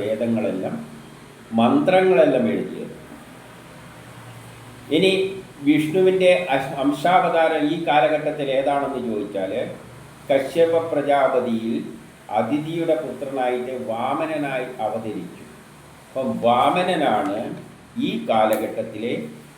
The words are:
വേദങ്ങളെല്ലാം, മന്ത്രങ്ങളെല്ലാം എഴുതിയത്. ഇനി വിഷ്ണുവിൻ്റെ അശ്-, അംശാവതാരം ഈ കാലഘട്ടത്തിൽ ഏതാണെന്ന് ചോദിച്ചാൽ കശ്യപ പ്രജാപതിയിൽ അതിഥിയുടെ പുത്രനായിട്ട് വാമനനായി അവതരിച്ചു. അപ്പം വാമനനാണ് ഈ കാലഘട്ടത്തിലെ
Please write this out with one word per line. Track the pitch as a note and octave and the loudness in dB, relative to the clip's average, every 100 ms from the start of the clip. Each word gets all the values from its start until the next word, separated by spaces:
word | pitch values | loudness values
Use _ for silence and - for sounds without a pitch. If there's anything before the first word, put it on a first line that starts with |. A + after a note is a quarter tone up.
വേദങ്ങളെല്ലാം, | G2+ A2 A#2 A2+ G2+ F#2 F2+ D2+ - - - - - - - A2+ | -4 -2 0 0 -2 -4 -6 -8 -12 -18 -20 -20 -20 -20 -4 2
മന്ത്രങ്ങളെല്ലാം | A#2 C#3+ F#3 F#3 F#3 F3 D3 C3 A2+ | 4 4 4 4 6 6 6 4 2
എഴുതിയത്. | F#2+ - - - - - - - - - - - - - - - - - - - - - - - D#3 | 0 -4 -8 -12 -14 -18 -20 -20 -20 -20 -20 -20 -20 -20 -20 -20 -20 -20 -20 -20 -20 -20 -20 -2 2
ഇനി | F#3+ - F#3+ - - - C#3+ | 4 2 -2 -6 -14 -2 2
വിഷ്ണുവിൻ്റെ | D3+ D#3 F#3 F#3 F#3 F3+ F3+ - | 2 2 2 4 6 4 4 2
അശ്-, | C#3 C#3 D3 | -2 -2 -2
അംശാവതാരം | C#3+ D3 E3+ F3+ E3+ E3 D#3+ D#3 D3+ | -2 0 4 4 4 4 2 2 0
ഈ | E3+ E3 | 0 2
കാലഘട്ടത്തിൽ | D3 D3+ D3+ D3 D3 C#3 C3 | 4 4 2 -2 -2 -2 0
ഏതാണെന്ന് | C#3 C#3+ C3 C3 A#2 | 0 0 -2 -4 -4
ചോദിച്ചാൽ | G#2 G2 G2 F#2+ A2+ - - - - - - - | -4 -4 -4 -4 -4 -6 -10 -18 -20 -20 -18 -2
കശ്യപ | C#3 C3+ E3 E3 E3 E3 | 0 0 2 4 2 0
പ്രജാപതിയിൽ | D3 C#3 C#3+ C3 B2 A#2+ A2+ A2+ - - - - - - G#2+ | -2 2 2 4 2 0 -2 -2 -4 -6 -14 -20 -20 -4 -2
അതിഥിയുടെ | A#2 D3 D3+ E3+ E3 C#3+ | 0 -2 -2 -2 0 -2
പുത്രനായിട്ട് | B2+ A#2+ C3+ C3+ B2 B2 A#2+ B2+ A2 | -2 -8 -6 -2 -2 -2 -4 -6 -6
വാമനനായി | A2+ C3 D3+ D#3 D#3 C#3 C3 B2 - A2 | -4 -4 -2 -4 -4 -4 -4 -6 -6 -4
അവതരിച്ചു. | A2+ A2 F#2 E2+ - - - - - - - - | -4 -6 -8 -10 -16 -20 -20 -20 -20 -20 -20 -10
അപ്പം | C3+ A#2+ A2+ A#2 | -6 -4 0 2
വാമനനാണ് | B2 C#3 E3 F3+ E3 C3 G#2+ - A#2 A2 - - - - A#2 D#3+ | 4 4 2 0 0 2 0 -2 -4 -6 -10 -14 -20 -14 -6 -4
ഈ | - - | -4 0
കാലഘട്ടത്തിലെ | A2+ A2 - - - - G#2 A#2+ F#2+ D#2 - - | 2 2 0 -4 -6 -8 -8 -6 -6 -8 -14 -20